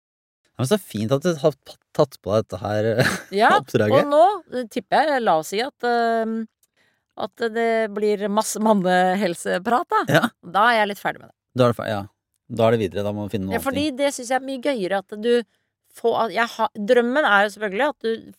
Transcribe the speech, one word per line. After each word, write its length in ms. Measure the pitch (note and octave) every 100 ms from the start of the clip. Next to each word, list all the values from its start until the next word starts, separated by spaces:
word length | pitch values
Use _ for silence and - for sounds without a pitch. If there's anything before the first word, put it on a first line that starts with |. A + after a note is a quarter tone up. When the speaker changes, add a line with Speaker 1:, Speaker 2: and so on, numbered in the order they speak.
| _ _ _ _ _
Speaker 1:
Ja, 160 | -
men 60 | B2+
så 100 | G#3
fint 340 | - G#2 A2
at 120 | C#3
du 80 | C#3
har 220 | D#3 D#3 C#3
tatt, 220 | - - _
tatt 240 | - D3 -
på 140 | F2+ G#2+
deg 100 | G#2+
dette 140 | F#2
her, 260 | G2 G#2+ A2 A2 C3
<laughs> 280 | F#3+ - G3
Speaker 2:
Ja, 80 | A#3+ G4
Speaker 1:
oppdraget. 480 | - - G#2+ -
Speaker 2:
og 60 | C#4+
nå, 120 | D4 F4+ G#4 -
eh, 140 | B3 A#3+
tipper 400 | - - G3+ D4+
jeg, 160 | C4+
la 140 | A3 E3
oss 100 | D#3
si 120 | G3
at, 240 | A3+ - A#3+
eh, 460 | A#3+ A#3 A3+ A3+ A3+ A3 _ _ _ _ _ _ -
at 280 | A3 - A#3 A3
det 140 | A3+ A3+ A3
blir 340 | G3+ G#3 G#3 G3+
masse 320 | G3+ G#3+ G3+
mannehelseprat, 1300 | A3 G#3 F3+ F3+ F#3 F#3+ G3+ E3+ G3+ F#3 G3 A#3+ F4
da. 120 | A4 D#4
Speaker 1:
Ja. 180 | D#3 A#3 _
Speaker 2:
Da 220 | F3 F3 A3+
er 140 | A3+
jeg 100 | G#3
litt 100 | G3
ferdig 220 | F3 D3
med 80 | -
det. 40 | _ _ B2
Speaker 1:
Da 100 | B2
er 60 |
det 60 | A#2
fer-, 120 | G2+
ja. 100 | G#2 G#2 _ _ _ -
Da 180 | A#2 A2+
er 80 | A#2
det 60 |
videre, 220 | G2 F2+ G2+
da 60 |
må 100 | G#2
man 80 | G#2
finne 140 | G#2+ F#2+
noe 80 |
Speaker 2:
Ja, 60 | A3+
Speaker 1:
annet 80 | C4+
Speaker 2:
fordi 180 | C4+ D4+
Speaker 1:
ting. 100 | B3+
Speaker 2:
det 140 | C#4+
synes 160 | C4+ A#3
jeg 100 | B3+
er 60 | C4+
mye 140 | C4+
gøyere 380 | C#4+ C4 F3+ G3
at 160 | - G#3+
du 120 | A3+ A#3+ A3+ _ _ _ _ -
får, 180 | A#3 A#3+
at 160 | A3+
jeg 160 | F#3 A#3
ha, 180 | - A3 A3+ G3+
drømmen 360 | B3 A#3 C4 C#4+
er 180 | G3+
jo 80 | G#3
selvfølgelig 340 | G3+ G#3+ F#3+ C#4
at 120 | -
du, 320 | A3+ A3 -